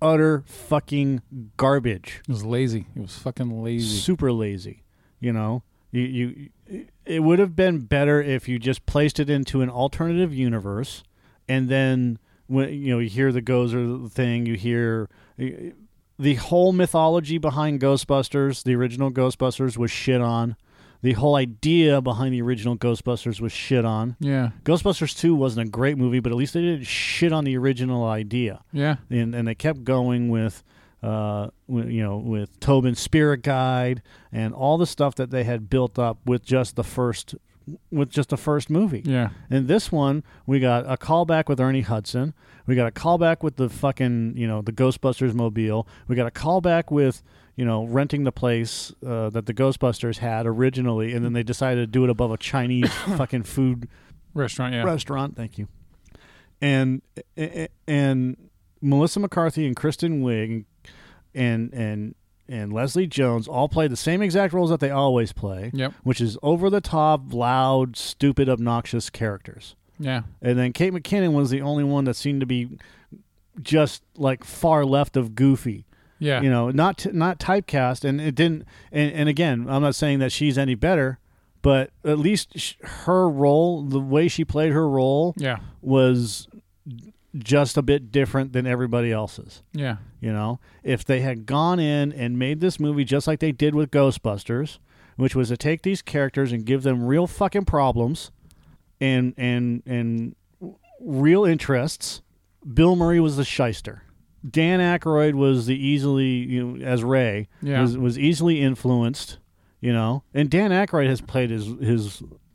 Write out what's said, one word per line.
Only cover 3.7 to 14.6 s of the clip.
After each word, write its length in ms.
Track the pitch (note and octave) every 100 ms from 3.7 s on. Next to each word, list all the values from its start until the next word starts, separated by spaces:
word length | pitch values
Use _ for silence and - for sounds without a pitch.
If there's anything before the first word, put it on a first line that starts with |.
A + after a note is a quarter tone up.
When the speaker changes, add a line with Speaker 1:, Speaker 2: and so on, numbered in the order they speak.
| A#2 A2 G#2
Speaker 1:
Super 340 | B2+ F3+ C#3
lazy. 500 | A#2 G#2+ G2 G#2 - _ _ _ _
You 140 | B2
know? 300 | A2+ G#2+ B2 - _ _
You, 100 | B2
you, 800 | B2+ B2+ B2 - C#3+ _ - G3 - _ -
it 140 | D#3+
would 180 | D#3 F3
have 180 | G3 E3
been 240 | F#3 E3 A2+
better 340 | C#3+ C#3+ D3
if 280 | C#3+ C3 -
you 100 | B2
just 260 | B2+ C3
placed 340 | - D3 D3+ -
it 120 | C#3+
into 320 | C#3+ C3 C3
an 80 | B2+
alternative 640 | B2 C3+ - E3 E3+ F3+
universe, 680 | C3+ B2 A2+ G2 G2+ C#3 - - _ _ _ -
and 200 | C3 B2+
then 480 | C3+ C3 B2+ B2 A2+ _ _ -
when, 220 | C3 C3+
you 180 | D3 C#3
know, 60 | A#2+
you 100 | A#2
hear 240 | A2 C3+
the 80 | B2
Gozer 680 | A2+ B2+ B2 B2 A#2+ B2+ A#2
thing, 360 | - B2 A#2+ A#2
you 80 |
hear, 540 | A2+